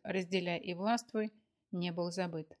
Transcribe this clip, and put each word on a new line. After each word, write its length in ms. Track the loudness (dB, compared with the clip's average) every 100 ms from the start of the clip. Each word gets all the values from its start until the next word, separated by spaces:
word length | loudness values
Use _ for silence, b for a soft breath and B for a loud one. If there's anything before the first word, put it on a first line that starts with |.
«разделяй 560 | -2 -2 2 2 2 0
и 160 | -2 -2
властвуй» 580 | 2 2 0 -2 -2 -4 _ _ _
не 200 | -2 0
был 200 | 0 0
забыт. 440 | 0 -2 -2 -8 -12